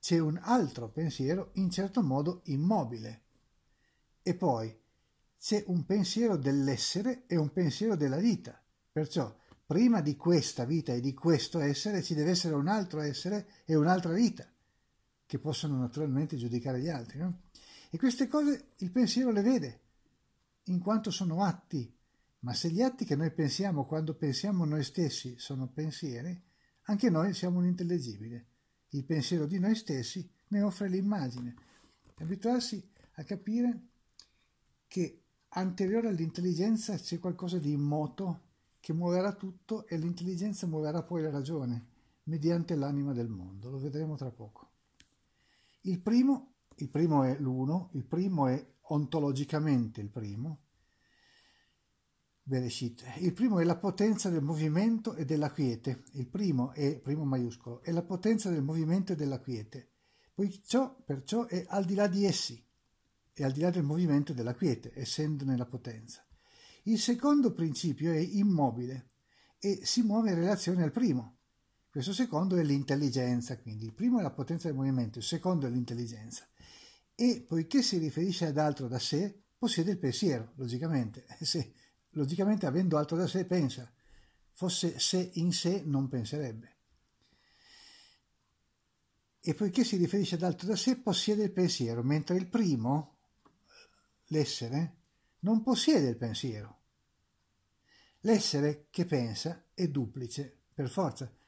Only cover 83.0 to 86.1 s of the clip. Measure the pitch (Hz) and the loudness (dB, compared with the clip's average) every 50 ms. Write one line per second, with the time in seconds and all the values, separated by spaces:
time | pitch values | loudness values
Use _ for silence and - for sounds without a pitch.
83 | 151 147 165 165 185 147 - 190 180 185 180 180 151 127 - - 123 - _ _ | 2 0 0 0 0 0 0 -2 -2 0 2 2 2 0 -2 -6 -12 -16 _ _
84 | _ _ - - - _ _ _ _ _ _ - 185 180 - - - 170 - - | _ _ -20 -20 -20 _ _ _ _ _ _ -4 -2 -2 -2 0 -2 -2 -2 0
85 | - - - 180 180 180 - 170 170 180 170 - - 170 185 202 147 156 139 135 | 0 0 2 0 0 -2 -2 0 0 0 2 2 0 0 0 0 0 0 0 0
86 | 139 131 | 0 0